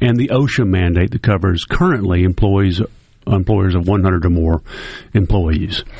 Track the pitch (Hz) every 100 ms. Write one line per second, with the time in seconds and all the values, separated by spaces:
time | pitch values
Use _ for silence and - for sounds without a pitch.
0 | 120 120 135 127 139 - 110 92 87 85
1 | 90 85 - 98 95 85 - - 180 135
2 | 98 87 90 90 104 98 98 87 104 -
3 | _ _ - 98 92 104 95 90 87 101
4 | 95 90 85 85 80 80 - - - -
5 | - 107 95 101 82 78 - - - -